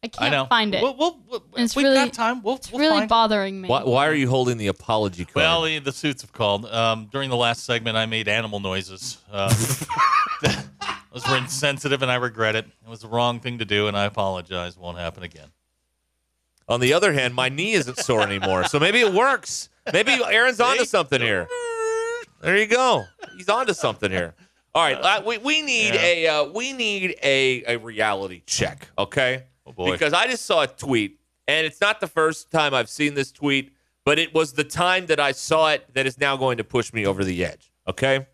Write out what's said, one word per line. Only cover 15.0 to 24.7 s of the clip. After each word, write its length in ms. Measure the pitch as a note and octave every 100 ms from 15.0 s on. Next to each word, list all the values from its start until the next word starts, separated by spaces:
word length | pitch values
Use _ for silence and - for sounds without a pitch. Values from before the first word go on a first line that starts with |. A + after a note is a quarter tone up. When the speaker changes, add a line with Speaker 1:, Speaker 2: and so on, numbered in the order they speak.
| E2+ E2
Speaker 2:
again. 280 | F2+ D#2+ C#2+ _ _ _ _ _ _ _ _ _ _ _ -
Speaker 3:
On 120 | A#2+
the 140 | B2+
other 200 | D#3 G3+
hand, 220 | C#3+ B2+ B2
my 140 | B2+
knee 240 | C#3 F#3+
isn't 240 | G#3+ B2 B2
sore 220 | - A#2
anymore, 420 | G#2 G2 C3 F#2+
so 160 | F2+ C#3+
maybe 220 | D#3+ A3
it 120 | A3+
works. 560 | F#3 B3+ C4 - - - _ -
Maybe 200 | F3 G#3+
Aaron's 460 | C4+ A3+ G#3 B3 A3+
onto 180 | A#3+ C4
Speaker 2:
See? 60 | A#3+
Speaker 3:
something 360 | G3+ D3+ C3+
here. 260 | A#2 G2 E2 - - A#4 A4+ - A4+ A#4 A4+ _
There 160 | - F#3+
you 80 | G#3+
go. 380 | A#3+ B3+ F#3 G2 _ - F#3
He's 120 | F3+
onto 240 | G#3+ B3+
something 360 | F#3+ C3 G2+ G2+
here. 240 | F#2 E2+ - _ _ _